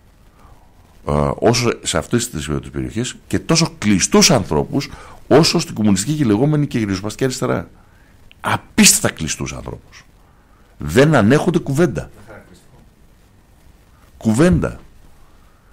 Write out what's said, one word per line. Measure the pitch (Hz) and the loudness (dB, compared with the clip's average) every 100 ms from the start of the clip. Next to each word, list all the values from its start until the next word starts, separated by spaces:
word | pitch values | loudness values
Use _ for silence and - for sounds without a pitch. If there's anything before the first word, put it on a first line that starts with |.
| _ _ - _ - - - _ - - - | _ _ -20 _ -20 -20 -20 _ -20 -14 -4
ε, | 73 71 - | 0 0 0
όσο | - 117 120 - | 0 2 0 -4
σε | - 82 | -4 -4
αυτές | - 123 - | -2 -4 -4
τις, | 80 73 69 | -8 -6 -6
τις | 67 | -6
περιοχές, | 67 64 87 127 - - | -8 -8 -6 -8 -10 -6
και | 98 | -6
τόσο | - 160 160 - | 0 0 0 -2
κλειστούς | 104 95 - 208 208 | 0 2 2 2 4
ανθρώπους, | 135 90 76 69 143 - - - - - | 2 0 -2 -2 -4 -6 -14 -20 -12 2
όσο | 127 160 170 | 4 4 0
στην | 147 117 | -4 0
κομμουνιστική | 107 95 110 156 | 2 2 0 0
και | 127 | 2
λεγόμενη | 101 147 151 143 | 2 2 2 0
και | 123 | -2
ριζοσπαστική | 104 95 107 - | -2 -4 -6 -4
αριστερά. | 131 123 127 127 - - - _ _ _ - - | -4 -2 -4 -4 -6 -18 -20 _ _ _ -20 -10
Απίστευτα | - 107 - - 208 - 110 | -6 -6 -4 2 2 2 -2
κλειστούς | - 76 - 67 | -6 -8 -8 -10
ανθρώπους. | 67 58 57 - - - _ _ _ _ _ _ - | -12 -14 -16 -18 -20 -20 _ _ _ _ _ _ -12
Δεν | 71 92 151 147 | -2 4 4 4
ανέχονται | 101 147 185 170 | 4 4 2 -2
κουβέντα. | - 139 170 - - - - - - - _ - - _ _ _ _ _ _ _ _ - _ _ _ - | -2 0 0 -2 -12 -18 -20 -20 -20 -20 _ -20 -20 _ _ _ _ _ _ _ _ -20 _ _ _ -4
Κουβέντα. | 113 110 180 170 65 - - - - - - _ - _ _ | -2 2 4 2 -2 -8 -20 -20 -20 -20 -20 _ -20 _ _